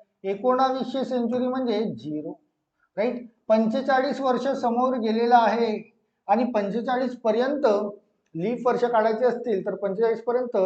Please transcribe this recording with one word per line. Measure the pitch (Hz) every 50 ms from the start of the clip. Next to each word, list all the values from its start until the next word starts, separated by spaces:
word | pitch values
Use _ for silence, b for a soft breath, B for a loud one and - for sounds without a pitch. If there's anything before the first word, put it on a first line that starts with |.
| - _ _ _ -
एकोणावीसशे | 196 202 196 247 254 254 254 262 262 262 262 226 - - 269 247
सेंचुरी | - 254 247 240 226 247 247 254
म्हणजे | 254 254 262 254 233 208 214 226
झिरो, | 185 139 117 139 151 151 151 151 - - - _ _ _ _ _ _ _ _ _ _ _
राईट? | 185 220 254 247 - - - _ _ _ -
पंचेचाळीस | 220 220 226 220 247 269 262 285 269 262 277 285 247 269
वर्ष | 269 254 240 233 247 277 254 269
समोर | 254 240 233 240 254 262 254
गेलेला | 240 214 220 220 233 240 240 247 240
आहे | 226 202 214 233 233 214 208 190 - - _ _ _ _ _ _ _ 185
आणि | 208 233 254
पंचेचाळीस | 247 - 208 202 196 185 240 214 269 247 254 269 247 247 -
पर्यंत | - 220 214 233 240 277 294 285 294 226 202 202 - 101 - - _ _ _ _ _ _ -
लीप | 165 180 220 247 233 240
वर्ष | 247 226 196 240
काढायचे | 240 240 220 214 226 220 220 254
असतील, | 240 233 233 - 247 208 185 175
तर | 202 190
पंचेचाळीस | 190 202 196 190 214 226 226 226 220
पर्यंत, | - 240 233 254 247 240 - 202 185